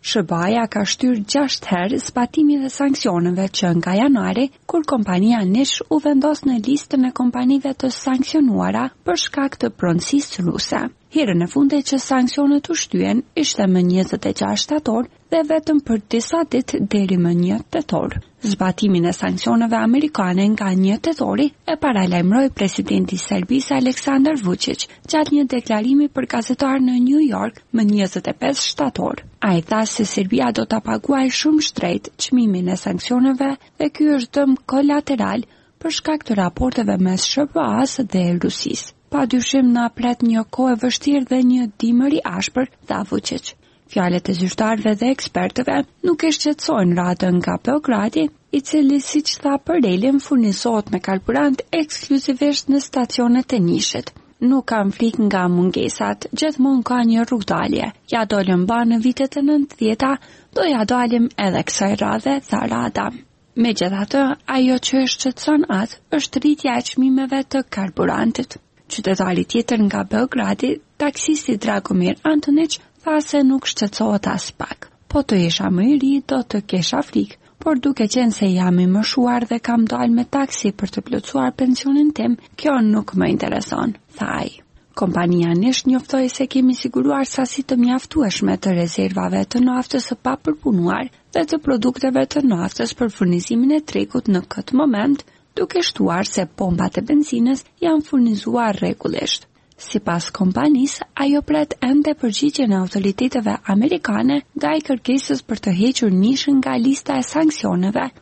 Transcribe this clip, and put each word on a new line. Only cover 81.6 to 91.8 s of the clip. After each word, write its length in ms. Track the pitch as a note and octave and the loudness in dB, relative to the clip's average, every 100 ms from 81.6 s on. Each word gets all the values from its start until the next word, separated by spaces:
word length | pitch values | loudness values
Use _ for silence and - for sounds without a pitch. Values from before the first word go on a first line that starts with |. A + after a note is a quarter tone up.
| B3+ B3+ C#4 C#4 D4 | 0 2 2 4 2
tim, 240 | D4 A3+ A#3+ - - | 2 -2 -2 -6 -4
kjo 240 | D4+ C4+ | 0 2
nuk 320 | A3 G#3+ G#3 | 2 2 0
më 160 | F#3+ F#3 | -2 0
intereson", 640 | - - - G3+ - - G3+ _ - | 0 -2 -4 -4 -4 -4 -6 _ -8
tha 100 | G#3 | -6
ai. 240 | - - - _ _ _ | -4 -8 -12 _ _ _
Kompania 600 | - F#3+ E3+ F3 F3 E3+ | -4 -2 0 2 2 2
Nish 320 | E3+ A3+ B3+ - | 2 2 0 2
njoftoi 420 | B3+ - C4+ B3+ | 0 0 -2 -2
se 180 | - C4 | -2 -2
kemi 280 | C4+ B3+ | 2 2
siguruar 500 | B3+ - - C4 C#4 | 2 -2 0 0 0
sasi 380 | C4 - B3+ - | -2 -2 -4 -4
të 140 | C4+ B3+ | -2 2
mjaftueshme 800 | A#3+ B3+ - D#4 A#3 - G3 F#3+ | 2 2 -2 -2 0 0 -2 0
të 140 | G3 | 0
rezervave 720 | F3 E3+ - F#3+ F#3+ F#3 F#3+ | 0 0 0 -2 -2 -2 -2
të 140 | G3 A#3+ | -2 2
naftës 440 | B3+ B3+ B3+ C4+ - | 2 0 -2 -4 -4
së 80 | A#3+ | -6
papërpunuar 840 | B3 C4+ - D4+ C#4 G3 E3+ F#3+ C4 _ _ | -4 -4 -4 -4 0 0 0 -2 -6 _ _
dhe 80 | - | -4
të 180 | D#4 D#4+ | -2 -2
produkteve 680 | C#4+ B3+ | 0 0